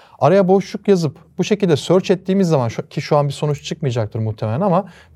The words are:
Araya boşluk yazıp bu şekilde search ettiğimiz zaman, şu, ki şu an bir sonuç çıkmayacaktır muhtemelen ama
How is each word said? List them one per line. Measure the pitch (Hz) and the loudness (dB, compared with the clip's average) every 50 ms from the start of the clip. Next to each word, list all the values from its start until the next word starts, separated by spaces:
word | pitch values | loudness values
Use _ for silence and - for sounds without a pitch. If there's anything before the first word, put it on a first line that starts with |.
| - _ - - | -20 _ -4 0
Araya | 131 147 185 202 190 175 | 2 4 4 4 4 4
boşluk | 190 202 185 - - 208 - - | 2 2 0 -2 -8 -6 0 0
yazıp | 196 180 165 143 - - - _ _ - | 2 2 0 -2 -4 -8 -14 _ _ -6
bu | 180 | -2
şekilde | - 214 202 202 175 156 | -2 -2 0 2 0 0
search | 120 - - 170 190 185 - | 0 0 0 0 0 2 0
ettiğimiz | 190 180 - - 190 196 190 170 | -2 -2 -2 -2 0 0 2 2
zaman, | 160 139 123 113 | 2 0 0 -2
şu, | - - - - | -4 -6 -10 -8
ki | - 160 | -8 -10
şu | - - 160 | -4 0 0
an | 147 143 143 | 0 2 0
bir | 131 | -4
sonuç | - 156 151 147 147 - | -4 -4 -4 -4 -6 -8
çıkmayacaktır | - 170 - - 131 117 120 107 104 - 113 | -10 -10 -6 -4 -4 -2 -2 -4 -4 -4 -4
muhtemelen | 110 110 104 - 117 107 110 139 | -4 -4 -6 -6 -6 -4 -4 -2
ama | 196 202 165 180 202 170 - - - _ - | 0 0 0 0 0 -4 -10 -20 -20 _ -2